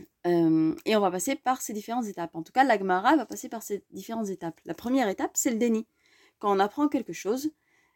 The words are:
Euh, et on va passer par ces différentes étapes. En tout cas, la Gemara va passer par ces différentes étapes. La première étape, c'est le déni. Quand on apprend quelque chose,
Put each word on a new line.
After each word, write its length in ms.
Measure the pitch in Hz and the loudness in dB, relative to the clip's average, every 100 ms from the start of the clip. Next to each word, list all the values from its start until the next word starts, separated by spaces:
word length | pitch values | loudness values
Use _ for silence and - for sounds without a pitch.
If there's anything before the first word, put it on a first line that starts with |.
| - _ 175 | -20 _ 2
Euh, 480 | 170 160 160 160 - - | 4 6 4 2 0 0
et 100 | 214 | 2
on 40 | |
va 100 | 190 | 2
passer 260 | 180 269 - | 0 -4 -2
par 260 | 254 262 | -2 -2
ces 100 | - | -4
différentes 360 | 214 226 240 214 | -8 -6 -6 -6
étapes. 280 | 175 170 165 | -6 -8 -10
En 80 | |
tout 80 | 160 | -2
cas, 120 | 254 | 2
la 140 | 269 208 | 4 2
Gemara 380 | 190 185 240 311 | 2 2 4 2
va 100 | 220 | 0
passer 220 | 202 247 | -10 -10
par 160 | 226 | -10
ces 200 | - 196 - | -8 -8 -8
différentes 380 | 190 208 226 202 | -14 -10 -6 -6
étapes. 300 | 180 165 - - | -6 -8 -10 -10
La 80 | |
première 340 | - 233 269 208 | -8 -2 0 0
étape, 240 | 190 320 - | -2 -4 -2
c'est 160 | 277 | 0
le 60 | 220 | 2
déni. 300 | 240 220 - _ _ _ _ _ | 2 0 -2 _ _ _ _ _
Quand 140 | 208 | 0
on 60 | 196 | 2
apprend 300 | 202 - 294 | 2 2 0
quelque 240 | 277 214 | 0 -4
chose, 380 | 165 185 254 311 - _ _ _ | -6 -4 -2 -4 -8 _ _ _